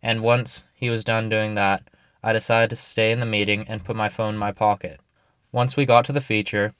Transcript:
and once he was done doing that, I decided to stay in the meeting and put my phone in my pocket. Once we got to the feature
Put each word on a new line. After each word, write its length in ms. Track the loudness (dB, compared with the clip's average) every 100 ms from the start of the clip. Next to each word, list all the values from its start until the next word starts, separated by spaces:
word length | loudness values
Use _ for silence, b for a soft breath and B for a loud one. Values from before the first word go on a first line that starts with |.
and 220 | -2 0
once 420 | 2 2 0 -8 -12
he 160 | _ -4
was 120 | -4
done 260 | 0 -2 0
doing 260 | 0 0 0
that, 260 | 0 0 -4 b b b
I 100 | -2
decided 380 | 0 2 2 2
to 60 | -2
stay 340 | -6 0 0
in 80 | 0
the 80 | -2
meeting 400 | -2 0 -2 -2
and 180 | -10
put 120 | -8 -4
my 120 | -4
phone 260 | -2 -4
in 40 | -4
my 140 | -6
pocket. 480 | 0 0 0 -4 -14 _ _ _ _ _
Once 260 | -2 -2 0
we 80 |
got 200 | 6 6
to 80 | 6
the 80 | -4
feature 520 | -2 -2 0 -2 -2 -4